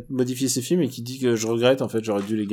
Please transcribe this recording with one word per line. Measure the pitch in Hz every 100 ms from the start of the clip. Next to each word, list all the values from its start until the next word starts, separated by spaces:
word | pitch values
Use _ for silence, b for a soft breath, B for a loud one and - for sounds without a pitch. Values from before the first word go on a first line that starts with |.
| -
modifié | 131 127 127 135
ses | 127
films | 123 180
et | 131
qui | 120
dit | 117 127
que « | 123 113
Je | 110
regrette, | 117 123 135
en | 113
fait, | 113
j'aurais | 110 101
dû | 101 110
les | 101